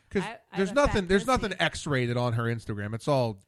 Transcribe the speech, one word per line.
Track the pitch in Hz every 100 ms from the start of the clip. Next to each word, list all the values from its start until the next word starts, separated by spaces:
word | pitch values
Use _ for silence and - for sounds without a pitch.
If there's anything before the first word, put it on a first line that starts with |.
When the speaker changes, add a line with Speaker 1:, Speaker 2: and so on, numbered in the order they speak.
| _
Speaker 1:
'Cause | 208
Speaker 2:
I, | 190 233 _
I | 196
Speaker 1:
there's | 190
Speaker 2:
have | 247
a |
fat | 285
Speaker 1:
nothing. | 208 180
There's | 196 247
nothing | 254 220
Speaker 2:
pussy. | 185
Speaker 1:
X-rated | 160 - 160 135 120 120
on | 123
her | 117 117
Instagram. | 117 - 104 104 113
It's | -
all | 139 120 101